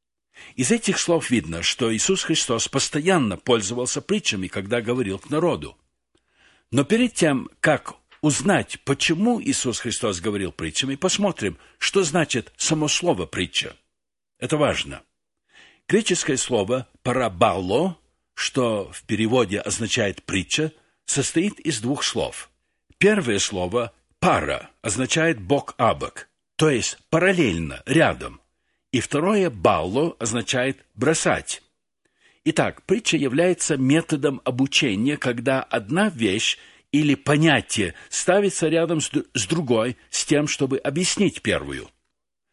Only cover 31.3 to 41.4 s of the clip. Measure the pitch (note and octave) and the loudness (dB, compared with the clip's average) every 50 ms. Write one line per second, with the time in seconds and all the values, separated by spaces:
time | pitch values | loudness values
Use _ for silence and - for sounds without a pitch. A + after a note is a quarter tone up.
31.3 | G#2 - - - - - _ _ _ _ _ _ _ _ _ _ _ _ _ _ | 0 -2 -4 -8 -10 -12 _ _ _ _ _ _ _ _ _ _ _ _ _ _
32.3 | _ _ - D#3 D#3 - B2+ F#2+ - - - - F#3+ A3+ - - - D#3 C#3 B2+ | _ _ -4 0 2 2 0 0 -2 -4 -2 -2 0 0 0 0 0 0 0 0
33.3 | A#2+ D#3 E3+ F#3 E3+ - - - D3+ C3+ C3 C3 D3 E3 D#3+ - D#3+ C#3 C#3 C#3+ | 2 2 2 2 2 0 0 -2 0 2 2 4 4 2 2 0 -2 0 0 0
34.3 | C3 A#2+ - C3 A#2+ B2 C3+ C#3 - - D#3 B2 F#2+ G2+ A#2 C#3+ D3 C#3 - B2+ | -2 -2 -4 -4 0 0 0 0 2 0 0 0 0 0 0 0 -2 -2 -2 -4
35.3 | A#2 A#2+ A#2 C3+ C3+ C3 - - - A#2 G2+ G2+ D3 F#3 G#3+ G#3 E3+ A#2 A2+ F#2+ | -2 -2 0 0 0 0 0 -2 -4 -4 -2 0 0 2 2 0 0 0 0 0
36.3 | F#2+ A2 - - - - - - - _ _ _ - D3 D3+ C#3+ C3+ B2+ - C#3 | 2 0 0 -2 -4 -4 -8 -20 -20 _ _ _ 0 2 2 2 2 0 0 0
37.3 | D3+ D3 D#3+ D#3+ C#3 A2 - - - G#2+ F#2+ E2 - - - - - - - - | 2 4 4 4 4 2 0 -2 -2 -2 -2 -4 -6 -10 -14 -10 -8 -4 0 2
38.3 | F3+ G#3 G3+ F#3+ - - E3+ D3+ E3 E3 E3+ D#3+ F3 D3+ - - - D3 - - | 2 2 2 0 0 0 0 0 2 2 2 0 0 -2 -2 -2 -2 -4 -4 -4
39.3 | - A#2+ - - E3+ - C#3+ A#2 A#2+ A2 A2+ B2+ A#2 - _ _ - - - - | -6 -6 -4 -2 -2 -2 0 2 2 2 2 0 -4 -8 _ _ -6 -4 0 2
40.3 | D3+ D3 D3 D3 - - C#3 B2 C3+ - - C#3+ C#3+ F3 F#3 - - - G3+ D3 | 2 2 2 0 -2 -2 -2 -2 -2 -2 -2 -2 -2 -2 -2 0 0 2 0 0
41.3 | - - | 0 -2